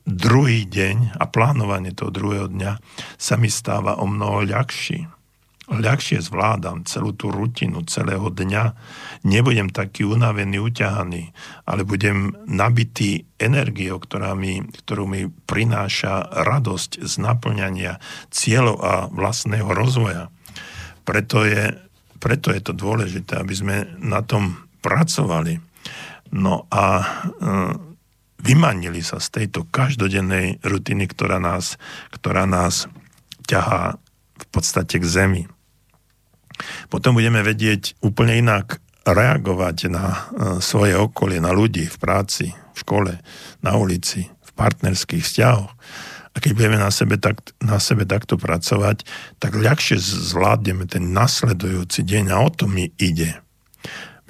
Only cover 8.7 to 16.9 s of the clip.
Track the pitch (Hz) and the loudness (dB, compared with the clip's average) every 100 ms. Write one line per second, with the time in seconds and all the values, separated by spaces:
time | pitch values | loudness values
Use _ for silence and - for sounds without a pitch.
8.7 | - - - - - 95 101 127 113 95 | -2 -12 -18 -18 -4 2 4 4 4 0
9.7 | 98 98 - 104 110 117 104 101 98 113 | -2 -6 -2 0 2 2 2 -2 -2 -2
10.7 | 117 101 101 90 87 82 - - - - | 0 -2 -2 -4 -6 -10 -16 -20 -14 -6
11.7 | 98 95 101 101 98 98 98 - 95 107 | -4 -2 0 2 2 -2 -4 -4 0 4
12.7 | 120 117 - 104 87 - - 110 117 - | 4 2 -2 -2 -2 -6 -4 0 2 0
13.7 | 98 92 90 - 98 98 95 95 92 - | -4 -6 -8 -8 -6 -4 -4 -4 -4 -8
14.7 | - - 104 95 95 95 - - 104 113 | -12 -8 -6 -4 -4 -6 -8 -6 0 2
15.7 | 107 101 - 98 95 - - 92 143 110 | 0 -2 -2 -2 -2 -4 -2 0 2 0
16.7 | 92 - | -2 -6